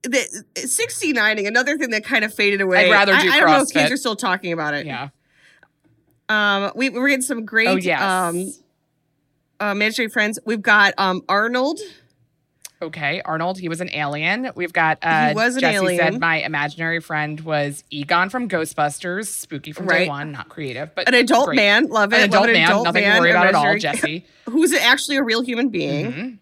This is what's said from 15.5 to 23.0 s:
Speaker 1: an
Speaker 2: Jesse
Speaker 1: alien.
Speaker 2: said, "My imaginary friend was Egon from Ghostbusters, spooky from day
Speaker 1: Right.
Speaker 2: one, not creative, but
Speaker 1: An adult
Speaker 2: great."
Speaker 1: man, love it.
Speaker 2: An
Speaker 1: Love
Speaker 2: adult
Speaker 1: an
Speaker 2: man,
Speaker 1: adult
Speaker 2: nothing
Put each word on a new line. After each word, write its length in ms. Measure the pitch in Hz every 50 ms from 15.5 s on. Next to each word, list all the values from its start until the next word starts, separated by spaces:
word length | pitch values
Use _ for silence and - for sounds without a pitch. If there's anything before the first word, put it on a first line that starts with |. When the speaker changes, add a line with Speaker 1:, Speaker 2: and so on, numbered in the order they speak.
| 247
Speaker 1:
an 60 | 262
Speaker 2:
Jesse 140 | 254 - -
Speaker 1:
alien. 220 | - 190 185 180 170
Speaker 2:
said, 220 | - - - -
"My 220 | 165 165 160 156
imaginary 580 | - - 156 143 147 151 147 165 165 165 170 170
friend 400 | 160 - 156 151 151 151 151 151
was 420 | 156 160 156 147 143 143 143 - _ _
Egon 380 | - 147 143 143 175 170 185 196
from 200 | - 254 247 202
Ghostbusters, 800 | 190 165 160 160 - - 147 147 147 - - 175 180 196 220
spooky 460 | 202 - - - _ 160 139 - 156
from 140 | 151 - 175 180
day 120 | 165 175
Speaker 1:
Right. 80 | 185 170
Speaker 2:
one, 220 | 143 143 147 156
not 180 | 143 131 - -
creative, 460 | - 170 151 131 120 123 151 160 _
but 140 | - 180 240
Speaker 1:
An 60 | 254
adult 320 | 247 254 220 - 226 285
Speaker 2:
great." 100 | - 262
Speaker 1:
man, 300 | 262 208 202 202 226 311 -
love 240 | 214 220 208 202
it. 40 | 233
Speaker 2:
An 40 | 233
Speaker 1:
Love 60 | 208 202
Speaker 2:
adult 160 | 208 196 208 233
Speaker 1:
an 40 |
Speaker 2:
man, 160 | 226 214 160 170
Speaker 1:
adult 140 | 196 208 240
Speaker 2:
nothing 180 | 170 170 170